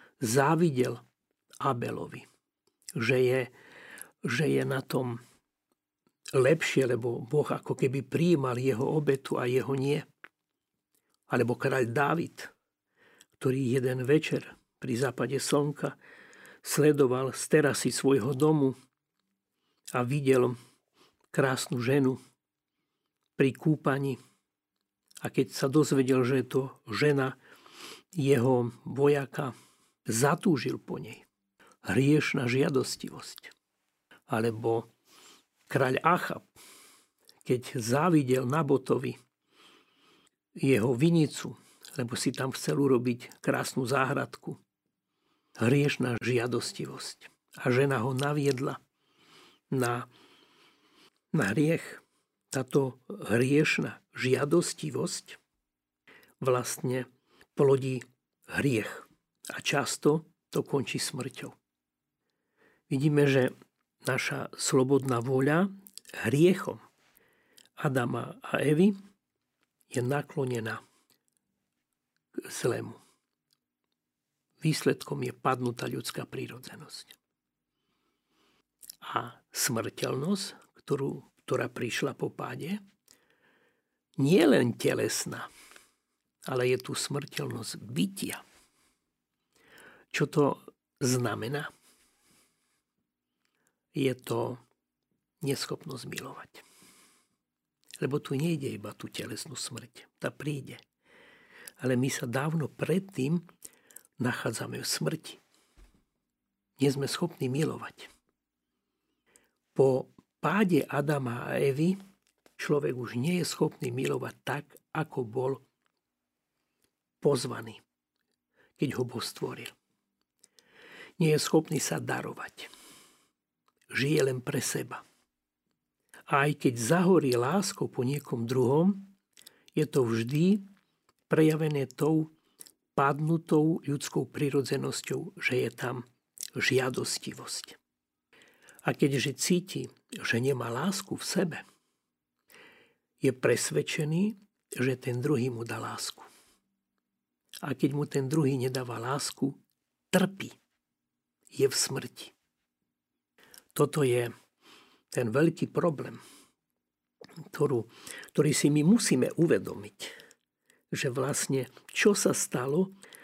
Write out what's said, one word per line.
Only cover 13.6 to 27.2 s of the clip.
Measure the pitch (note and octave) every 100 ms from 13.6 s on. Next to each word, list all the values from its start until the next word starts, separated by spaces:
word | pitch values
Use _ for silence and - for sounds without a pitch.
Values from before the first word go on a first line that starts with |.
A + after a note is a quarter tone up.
| B2+ C3
jeden | B2+ B2+
večer | B2 D#3 D#3 - - - _ -
pri | B2+ A#2
západe | C3+ B2+ B2+ C3+
slnka | - D3 C#3+ D3 D3 - - - - - - -
sledoval | - - D3 C#3+ C3 B2+ C3+
z | - -
terasy | D#3 D3 A#2 B2+
svojho | - C3+ C3+ A2 C3
domu | D#3 D#3 C3+ B2 _ _ _ _ _ _ _ _ _ _ - B2+
a |
videl | A#2+ D3 C3+ C3 B2 A#2+ - _ _ _ _ _ _
krásnu | - C3+ C3 - B2
ženu | A#2 C#3+ C3 C3 - _ _ _ _ _ _ _ _ _ _ -
pri | C#3 B2
kúpaní. | D#3+ D3+ D3+ C#3 C#3 B2+ - _ _ _ _ _ _ _ _ -
A | B2
keď | - C3
sa | - C#3
dozvedel, | C#3+ C#3+ C#3 B2+ C3
že | B2 C3+
je | B2+
to | C3+ C3+ - -
žena | G#2 D3 C#3